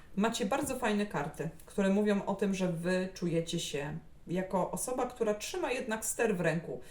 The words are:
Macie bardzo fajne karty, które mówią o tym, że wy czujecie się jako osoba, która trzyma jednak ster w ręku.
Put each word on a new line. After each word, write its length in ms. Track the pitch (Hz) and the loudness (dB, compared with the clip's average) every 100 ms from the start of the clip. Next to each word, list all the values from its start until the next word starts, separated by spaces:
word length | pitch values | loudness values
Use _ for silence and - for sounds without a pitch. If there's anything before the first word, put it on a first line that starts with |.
| - - | -8 0
Macie 300 | 220 233 196 | 0 2 0
bardzo 320 | 277 294 254 | 0 0 -2
fajne 280 | 226 208 208 | 0 2 0
karty, 440 | 151 147 - 147 - - | 0 -2 -4 -6 -6 -6
które 220 | - 196 | 0 4
mówią 360 | 196 208 202 | 4 4 2
o 100 | 196 | 2
tym, 200 | 196 196 | 0 0
że 180 | 190 180 | 2 2
wy 360 | 165 170 185 185 | 0 2 2 0
czujecie 460 | - 175 165 165 170 | -2 0 0 0 -2
się 380 | - 143 143 156 - - - | -2 -4 -4 -6 -10 -14 -4
jako 440 | 175 185 190 170 | -2 0 0 0
osoba, 360 | - - 254 247 | -2 -2 0 -2
która 280 | - 214 | 2 2
trzyma 380 | 208 - 370 311 | 2 -2 -2 0
jednak 320 | 254 - 220 | 0 -2 -2
ster 320 | - - 233 180 | -2 2 2 4
w 40 | |
ręku. 400 | 165 165 - - - | 2 2 -2 -6 -10